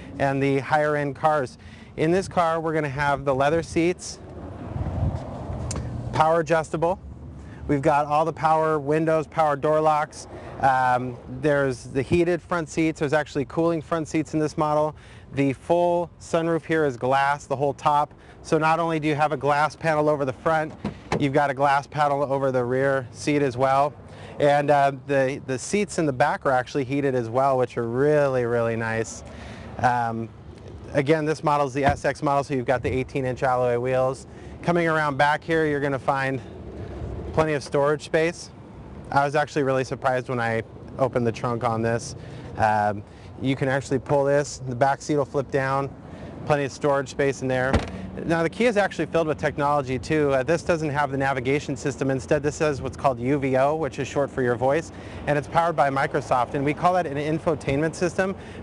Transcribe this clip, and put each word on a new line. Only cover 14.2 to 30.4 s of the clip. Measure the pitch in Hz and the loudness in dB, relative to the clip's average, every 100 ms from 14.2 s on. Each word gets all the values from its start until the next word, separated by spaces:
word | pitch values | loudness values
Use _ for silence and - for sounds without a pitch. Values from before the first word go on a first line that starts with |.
| 147 | 0
in | 160 | -2
this | 151 - | -2 0
model. | 151 151 151 143 - - - | 2 2 0 -4 -18 -20 -8
The | 127 139 | 0 0
full | 127 - 170 175 175 165 - | 0 0 2 2 0 -4 -10
sunroof | - 170 165 165 | -2 0 2 -2
here | - 160 147 | 0 0 0
is | 120 | 0
glass, | 123 135 139 143 | 0 2 2 0
the | - 131 | -4 -2
whole | 143 | -2
top. | 131 156 147 147 - - - | 0 2 2 0 -6 -20 -14
So | - 156 | -2 2
not | 156 160 | 2 2
only | 165 160 | 0 0
do | 151 | 0
you | |
have | 147 151 | 0 0
a | 147 | 0
glass | 139 147 151 - | 0 2 0 0
panel | 165 151 151 | 0 2 2
over | 151 | 2
the | 135 | -2
front, | - 165 160 156 - - - - - | -2 0 0 -2 -6 -12 -10 -6 -2
you've | 143 | 2
got | 143 143 | 2 2
a | |
glass | 131 143 139 131 | 2 2 2 0
panel | 147 147 139 | 0 2 2
over | 135 139 135 | 0 0 2
the | 127 | 0
rear | 120 131 139 135 117 | 0 2 2 0 -4
seat | - - 147 | -6 0 2
as | 139 117 | 2 2
well. | 135 135 143 - - - - - | 2 4 2 -2 -18 -18 -12 0
And, | 147 147 143 | 4 4 4
uh, | 143 139 135 131 | 4 4 0 0
the, | 139 131 135 - | 2 2 0 -4
the | 131 | -6
seats | - 202 202 - | -2 -2 0 0
in | 156 | 0
the | |
back | 127 147 143 | 2 2 2
are | 147 | 2
actually | 127 123 147 | 2 2 -2
heated | 123 139 139 | -2 0 0
as | 127 113 | 0 0
well, | 123 139 131 | 2 2 2
which | 123 - | 0 -2
are | 117 | -2
really, | 123 147 151 143 131 | 2 4 4 4 2
really | 117 120 117 | 0 0 0
nice. | 113 113 113 113 - - - - - - - | 0 -2 -2 -4 -8 -16 -16 -16 -14 -14 0
Um, | 123 123 117 113 113 - | 2 2 -2 -4 -8 -12